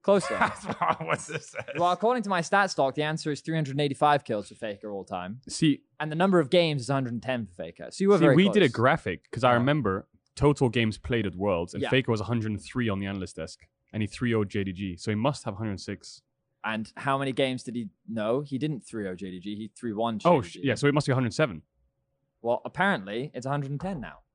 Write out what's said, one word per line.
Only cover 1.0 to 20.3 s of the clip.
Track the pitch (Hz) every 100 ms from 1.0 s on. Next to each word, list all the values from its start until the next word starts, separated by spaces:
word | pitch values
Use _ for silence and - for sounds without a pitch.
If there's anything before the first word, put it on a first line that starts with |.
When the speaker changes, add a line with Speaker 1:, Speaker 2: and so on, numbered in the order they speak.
Speaker 2:
What's | 165 - -
this? | 160 - - - -
Speaker 1:
Well, | 175
according | 180 220 247
to | 202
my | 185
stat | 160 196 190
stock, | - 135
the | -
answer | 151 160 156
is | 139
three | -
hundred | 160 139 135
eighty-five | 147 139 147 147
kills | - 107 98
for |
Faker | 104 110 101 107
all | 98
time. | 92 90 90 120 -
Speaker 3:
See, | - 160 - _ _
Speaker 1:
And | 156
the |
number | 156 196 180
of | 139
games | 180 165 143
is | 117
a |
hundred | 139 127
and | 117
ten | 131 123
for | 104
Faker. | - 82 - 73
So | -
you | 196
were | 196
Speaker 3:
see, |
Speaker 1:
very | 156
Speaker 3:
we | 135
Speaker 1:
close. | 196
Speaker 3:
did | 208
a | 151
graphic, | 110 123 160 - 82 _
'cause | -
I | 123
Speaker 2:
Yeah. | 120
Speaker 3:
remember | 127 151 104 95 - _ _
total | - 147 143 131
games | 117 113 104
played | - 120
at | 101
Worlds, | 90 101 87 87
and | 95
Speaker 1:
Yeah. | 113
Speaker 3:
Faker | 131 127
was | 113
a |
hundred | 98 120 110
and | 101
three | - 127 117
on | 98
the |
analyst | 98 98 87
desk, | - 80 - _ _ _
and | 110
he | 104
three | - 123
oh | 113
J | 98 104
D | 98
G, | 90 98
so | 85 -
he |
must | 107 127 -
have | -
a | 98
hundred | 110 95
six. | - 101 - - _ _ _ _
Speaker 1:
And | - 110 110 -
how | 143 135
many | 135
games | 131 131 127
did | -
he, | 120 107 _ -
no, | 113 107 127
he | 147 135
didn't | 151 131
three | - 113 98
oh |
J | 90 95
D | 90
G, | 98
he | 104 110
three | - 120
one | 104 117 107
Speaker 3:
Oh, | 170